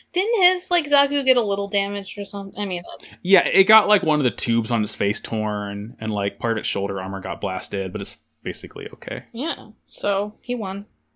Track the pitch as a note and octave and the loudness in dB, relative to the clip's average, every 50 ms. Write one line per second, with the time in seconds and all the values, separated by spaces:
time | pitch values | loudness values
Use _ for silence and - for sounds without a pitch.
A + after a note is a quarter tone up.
0 | - _ - F4+ G4 A4 A#4 G#4 F#4 F4+ F#4 F4+ - - F4+ E4+ D4 D4 C#4+ C#4 | -16 _ -2 -2 0 2 2 4 4 4 4 2 0 0 0 0 2 4 4 4
1 | C#4+ C#4 C#4+ C#4+ C4 C4 B3+ B3 A3 G#3 G3 G3 G3+ G3 G3+ G3+ G3 G3+ G3+ G3+ | 4 4 2 2 2 4 4 4 2 2 0 -2 -2 -2 0 -2 0 -2 -4 -6
2 | F#3+ - - G#3 G3+ - - G3 G3 G3 G3+ - G#3 G3 F3+ F3 F3 - - - | -8 -8 -10 -10 -10 -8 -8 -10 -10 -8 -8 -6 -6 -4 -4 -6 -8 -10 -14 -14
3 | - - - - - F3+ F#3+ F3 - C#3 - F#3 G3 G3 A3 A3 G3+ G3 G#3 F#3+ | -16 -16 -16 -6 2 4 6 6 6 6 4 4 6 8 8 6 8 6 4 4
4 | D3+ D#3 D3+ D3+ C#3 B2 - - - - A#2 A#2 A2 A#2 B2 A2 G#2 G#2 - - | 4 4 2 4 2 2 0 0 0 0 2 2 2 2 0 0 0 0 0 0
5 | G2+ G2+ G#2 - - - A2+ A2 G#2+ G#2+ G#2 G#2 G#2 G2+ G2+ G2+ G#2 A2+ B2 - | 0 0 0 0 -2 -4 -2 -2 0 0 -2 -2 -4 -4 -6 -6 -8 -10 -10 -8
6 | A2+ A2 G#2+ G#2 G2 G2+ - - - A#2 A2+ A2 G#2+ - - G2+ G2 G2 G2 F#2+ | -6 -4 -2 0 -2 -2 -2 -2 -2 -2 -2 -2 -2 -2 -2 -2 -2 -2 -2 -4
7 | F#2 F#2+ G2 F#2+ F#2 F#2+ E2+ D#2+ - F#2+ F#2 F#2 - - - G2 F#2+ F#2 F2+ G2+ | -4 -4 -6 -6 -6 -6 -6 -4 -4 -4 -4 -4 -4 -4 -4 -4 -4 -4 -4 -6
8 | G2+ - - - _ _ _ _ - F#2 F2 - - - - - F#2 - - - | -6 -6 -8 -10 _ _ _ _ -8 -8 -8 -6 -8 -10 -10 -10 -10 -12 -12 -12
9 | - - - - - _ - A3+ C#4 E4 - - A3+ G3+ G#3 _ _ - - - | -10 -10 -8 -10 -10 _ -10 -8 -6 -6 -8 -8 -12 -16 -20 _ _ -20 -10 -4
10 | - G3+ G3 G3 G#3 G#3 G#3 _ _ - B3 A#3+ A3 A3 G3 G3+ G3+ - _ _ | -2 -2 0 0 -2 -4 -8 _ _ -6 -6 -4 -4 -6 -6 -8 -10 -14 _ _
11 | _ _ _ | _ _ _